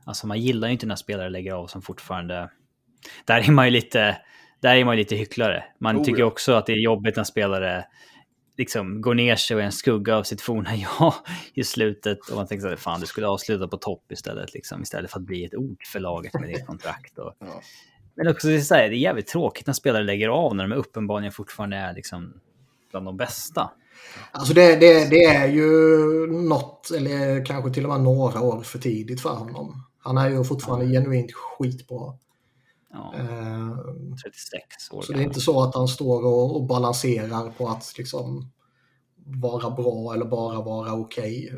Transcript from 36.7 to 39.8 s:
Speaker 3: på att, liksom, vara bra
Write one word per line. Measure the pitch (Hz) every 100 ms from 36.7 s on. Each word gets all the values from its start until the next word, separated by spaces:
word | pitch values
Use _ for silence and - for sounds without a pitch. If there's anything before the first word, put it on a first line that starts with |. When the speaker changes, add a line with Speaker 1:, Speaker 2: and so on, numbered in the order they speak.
| 123 123 120 135 113 107 113 117
Speaker 3:
på | - 117
att, | 113 - -
liksom, | 127 143 127 135 131 _ _ _ _ _ _ _ 143
vara | 131 123 117 117
bra | 123